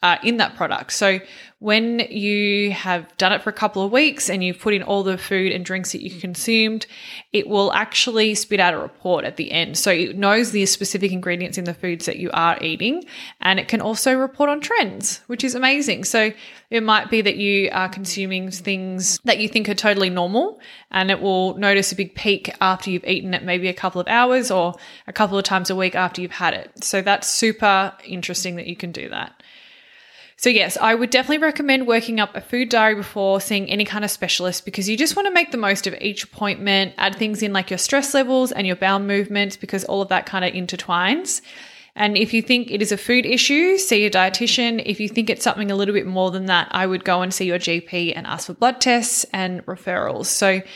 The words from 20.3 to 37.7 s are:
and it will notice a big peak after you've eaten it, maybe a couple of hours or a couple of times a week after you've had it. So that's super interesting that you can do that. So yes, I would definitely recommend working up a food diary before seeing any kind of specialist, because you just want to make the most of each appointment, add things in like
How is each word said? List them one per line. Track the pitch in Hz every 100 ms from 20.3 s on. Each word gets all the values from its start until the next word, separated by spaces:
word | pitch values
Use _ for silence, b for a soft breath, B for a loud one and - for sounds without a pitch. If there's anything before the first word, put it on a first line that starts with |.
| 214 381 - B B B
and | 190 190
it | 190
will | 196 185 185 180
notice | 202 196 196
a | 185
big | 185
peak | - 214 196 - -
after | 190 185 202
you've | 180
eaten | - 185 190
it, | 180
maybe | 180 180 185
a |
couple | 180 185 180
of | 175
hours | 233 247 254 240
or | 185 175 175 B B -
a |
couple | 190 208 196
of |
times | 190 190 180
a | 190
week | 185 185
after | 180 180
you've | 180
had | - 175
it. | - - -
So | - 196
that's | 190 202 -
super | - 226 214 208 190 196 -
interesting | - 180 175 175 180 175
that | 170
you | 175
can | 175
do | - -
that. | - - _ B B B B B B B B B B
So | 240
yes, | 220 175 -
I | 220
would | 226 240
definitely | 254 262 302
recommend | 311 302 285 262 240
working | 226 226 220
up | 202 -
a |
food | - 247 254
diary | 240 220
before | 208 190 208 196 196
seeing | - 202 196
any | 202
kind | 208 208
of | 208
specialist, | - 175 - 180 175
because | - 196 196
you | 220
just | 311 392
want | 403
to |
make | 359 339
the | 247
most | 208 196 190
of | -
each | 214 202
appointment, | - - 208 190 202 196 190 -
add | 190 196
things | 214 208
in | 214
like | 196 185